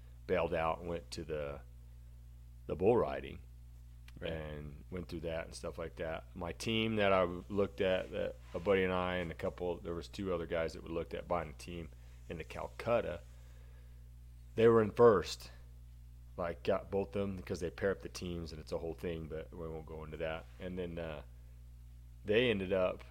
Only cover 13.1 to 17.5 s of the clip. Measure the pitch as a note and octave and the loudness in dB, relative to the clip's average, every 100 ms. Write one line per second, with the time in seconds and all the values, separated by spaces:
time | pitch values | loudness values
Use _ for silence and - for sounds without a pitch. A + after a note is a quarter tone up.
13.1 | E2+ - - - - - - - - - | -4 -8 -16 -16 -16 -16 -16 -16 -16 -16
14.1 | - - - - - A#2 A2+ G#2+ - A#2+ | -16 -16 -16 -6 6 10 10 8 10 10
15.1 | G2 - - - - - - - - - | 10 4 -6 -10 -14 -16 -16 -18 -18 -18
16.1 | - - - F2 F2 - F#2+ E2+ G2 G2 | -18 -14 -4 -4 -2 2 2 2 0 0
17.1 | G2+ G2+ F#2 - | 0 -2 -2 -4